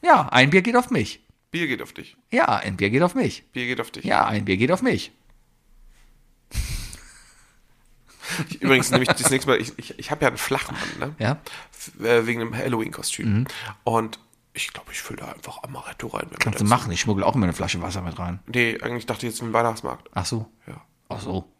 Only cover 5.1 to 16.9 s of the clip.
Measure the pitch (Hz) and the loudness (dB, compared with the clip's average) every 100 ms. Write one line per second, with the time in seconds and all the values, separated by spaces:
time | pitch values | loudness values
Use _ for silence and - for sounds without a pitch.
5.1 | _ _ - _ _ _ - - _ - | _ _ -20 _ _ _ -20 -20 _ -20
6.1 | _ _ _ _ - - - - - - | _ _ _ _ -4 -4 -4 -8 -14 -20
7.1 | - - _ _ _ _ _ _ _ _ | -20 -20 _ _ _ _ _ _ _ _
8.1 | - - - 151 - - 131 - 127 127 | -18 -10 -6 -6 -2 4 6 6 2 2
9.1 | 147 - 131 139 127 110 - - - - | 2 2 2 2 2 0 -8 -16 -14 -8
10.1 | 139 139 - - 135 - 127 - - 135 | 0 2 2 -2 -2 -4 -8 -8 -6 -8
11.1 | 156 110 147 - - - - - - 110 | -2 -2 -2 -6 -18 -20 -16 -18 -6 4
12.1 | 120 113 117 113 113 - 120 110 - - | 4 4 -2 -4 -4 -2 -2 -2 -6 -8
13.1 | - 113 104 131 - - - - 113 110 | -2 2 2 2 -4 -12 -6 0 0 0
14.1 | - _ _ _ - - - - - - | -8 _ _ _ -8 -8 -8 -12 -12 -10
15.1 | - - - - - - - - - - | -12 -12 -14 -14 -14 -14 -12 -14 -12 -8
16.1 | - - - - 104 104 120 113 | -6 -8 -4 -4 0 4 2 2